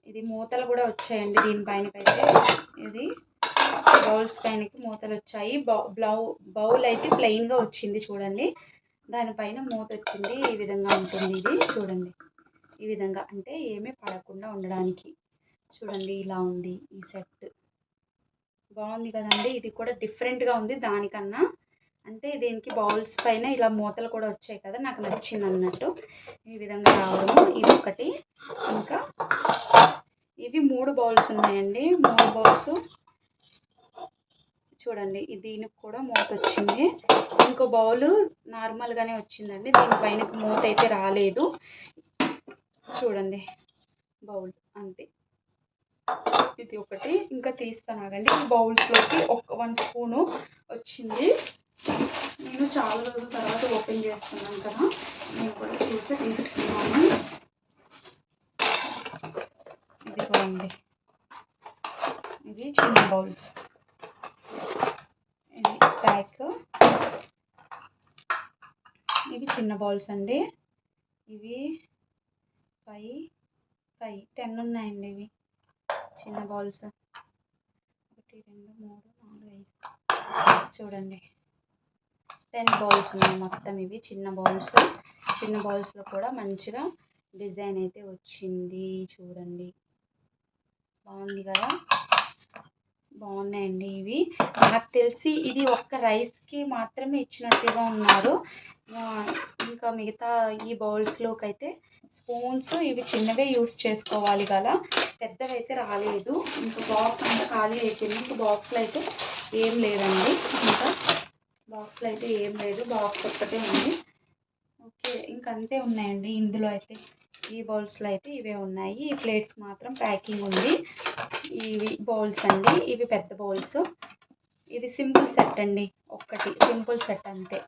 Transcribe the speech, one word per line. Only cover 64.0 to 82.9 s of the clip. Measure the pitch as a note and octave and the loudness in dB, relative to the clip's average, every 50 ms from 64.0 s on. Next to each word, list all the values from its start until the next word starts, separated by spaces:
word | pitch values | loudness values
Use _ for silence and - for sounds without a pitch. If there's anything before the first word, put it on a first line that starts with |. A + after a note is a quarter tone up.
| - - - _ - - _ _ _ - - - - - - - - - - - - _ _ _ _ _ _ _ _ _ - - | -20 -20 -18 _ -20 -20 _ _ _ -16 -12 -10 -8 -8 -2 -2 -2 -2 -2 -6 -16 _ _ _ _ _ _ _ _ _ -16 0
ఇది | - - - - - - - - | 0 2 6 8 6 6 6 4
ప్యాక్, | - G#3 G3+ G3+ G3 - _ - C4 D#4+ F4 - - _ - - - - - - - - - - - - _ _ _ _ _ _ - _ - - - - _ _ _ _ _ - _ _ - - - - _ _ - - _ _ _ - _ _ _ - - - - C#4 - | 4 4 4 4 -2 -6 _ -10 -8 -8 -8 -10 -12 _ 8 10 10 10 10 6 0 -4 -6 -8 -14 -16 _ _ _ _ _ _ -20 _ -20 -20 -20 -20 _ _ _ _ _ -20 _ _ -6 -6 -6 -14 _ _ -20 -20 _ _ _ -20 _ _ _ -2 -2 -2 -2 -4 -8
ఇవి | A#3 C#4 C4+ - | -8 -4 -4 -2
చిన్న | B3 A3 G#3+ G#3+ F#3+ G#3 | 0 0 0 0 0 0
బౌల్స్ | G3+ G3 G3+ G3 - G3+ | 0 0 -2 -4 -6 -6
అండి. | G3+ G3 G3+ B3 D4+ - - _ _ _ _ _ _ _ _ _ _ _ _ _ _ _ _ | -6 -2 0 0 0 0 -2 _ _ _ _ _ _ _ _ _ _ _ _ _ _ _ _
ఇవి | G#3+ G#3 G#3 A3+ A#3+ B3+ C#4 D4+ D#4+ E4 _ _ _ _ _ _ _ _ _ _ _ _ _ _ _ _ _ _ _ _ _ | -20 -18 -14 -12 -10 -8 -8 -8 -10 -10 _ _ _ _ _ _ _ _ _ _ _ _ _ _ _ _ _ _ _ _ _
ఫైవ్, | A3 G#3 G#3 G#3+ A3+ B3+ D4+ E4 E4 _ _ _ _ _ _ _ _ _ _ _ _ _ _ | -20 -20 -18 -18 -16 -16 -16 -16 -18 _ _ _ _ _ _ _ _ _ _ _ _ _ _
ఫైవ్, | A#3 A3 G3+ G3 G3+ _ _ | -14 -14 -14 -16 -18 _ _
టెన్ | - A#3+ A3+ A3+ A3+ A#3 | -12 -10 -10 -8 -6 -6
ఉన్నాయండి | A#3 A#3 A3+ A3 G#3+ G3+ G3+ G3 G3+ G3 | -6 -6 -6 -6 -8 -10 -10 -12 -12 -12
ఇవి | G3+ G#3 G#3+ _ _ _ _ _ _ _ _ _ _ _ - - - - - - - | -14 -16 -18 _ _ _ _ _ _ _ _ _ _ _ -6 -6 -6 -8 -16 -20 -20
చిన్న | - G#3+ G#3 G#3 G#3 G3+ | -18 -12 -12 -10 -10 -8
బౌల్స్. | G#3 G#3 G3+ G3+ G3+ - G#3+ G#3 - _ _ _ _ - - _ _ _ _ _ _ _ _ _ _ _ _ _ _ _ _ _ _ _ | -8 -8 -8 -8 -10 -14 -18 -18 -20 _ _ _ _ -20 -20 _ _ _ _ _ _ _ _ _ _ _ _ _ _ _ _ _ _ _
ఒకటి, | _ _ _ A3 G#3+ G#3 | _ _ _ -20 _ _
రెండు, | G3+ G#3 G3+ G#3+ G#3+ A3+ G#3+ | -20 -20 -20 -20 -20 -20 -20
మూడు, | G#3 G#3 G#3 G#3+ A3 _ _ | -20 -20 -20 _ _ _ _
నాలుగు, | A3+ G#3 G#3+ G#3+ G#3+ G#3 G3+ | _ -20 -20 -20 -20 -20 -20
ఐదు, | G3 G3 _ _ _ - - - _ _ - - - - - - - - - - - - - - | -20 -20 _ _ _ -20 -20 -20 _ _ -2 -2 -2 -2 -6 -4 2 6 6 6 6 4 -6 -12
చూడండి | - G#3+ G3+ G3 G3 F#3+ F#3+ F#3+ F3+ _ _ _ _ _ _ _ _ _ _ _ _ _ _ _ _ _ _ _ _ _ _ - _ _ _ | -16 -14 -12 -10 -12 -12 -12 -14 -16 _ _ _ _ _ _ _ _ _ _ _ _ _ _ _ _ _ _ _ _ _ _ -20 _ _ _
టెన్ | - A#3 A#3 A#3 - G#3 | -8 0 2 2 2 4
బౌల్స్ | G#3+ G#3 | 4 4